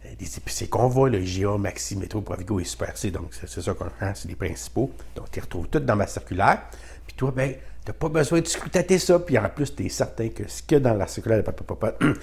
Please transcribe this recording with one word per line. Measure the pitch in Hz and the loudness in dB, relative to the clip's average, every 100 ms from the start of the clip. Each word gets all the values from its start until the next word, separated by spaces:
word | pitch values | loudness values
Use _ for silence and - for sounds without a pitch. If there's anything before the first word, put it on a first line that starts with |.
| - - | -16 -12
des | - - | -10 -8
épiciers | - - - | -6 -6 0
qu'on | 101 127 | 2 4
voit, | 127 135 | 6 4
le | 101 | 4
G | 92 92 | 0 0
A, | 101 104 | 0 0
Maxi, | 101 - - 98 | -2 -4 -6 -6
Métro, | 90 107 | -4 -4
Provigo | 101 90 92 180 | -4 -6 -2 0
et | |
Super | 85 - 92 - | -2 -4 -6 -4
C. | 104 | -4
Donc, | 80 85 | -4 -8
c'est, | - 85 | -10 -10
c'est | - | -6
ça | 107 | -4
qu'on, | 92 90 - | -4 -4 -4
hein, | 98 | -4
c'est | 98 87 | -4 -8
les | 90 | -4
principaux. | 90 80 - 104 135 - - | -4 -4 -4 -2 -2 -4 -12
Donc, | - - | -10 -8
tu | - | -6
les | |
retrouves | - - - | -4 -4 0
toutes | 156 | 0
dans | 127 104 | 2 2
ma | 95 | 2
circulaire. | - - 90 113 208 - - - - - | -4 -4 4 4 4 0 -14 -16 -16 -12
Puis | |
toi, | - 131 | -2 -2
ben, | 131 135 - - - | 0 -2 -4 -10 -10
t'as | - | -8
pas | - 160 | -4 0
besoin | 156 143 170 | 2 4 4
de | 160 | 2
scrutater | - - 180 180 185 | -2 0 0 4 4
ça. | - 175 | 8 6
Puis | 175 120 | 6 2
en | 101 | 2
plus, | - 139 | 0 -4
t'es | - - | -2 -2
certain | - - - 113 | 0 -2 -2 -4
que | - 104 | -4 -8
ce | - | -8
qu'il | - 147 | 4 6
y | |
a | |
dans | 127 | 6
la | 104 90 | 4 0
circulaire | - 110 107 | -2 2 4
de | |
Papa | 104 - | 4 -2
Popote, | - 98 107 - 147 - | -4 -2 -2 2 2 2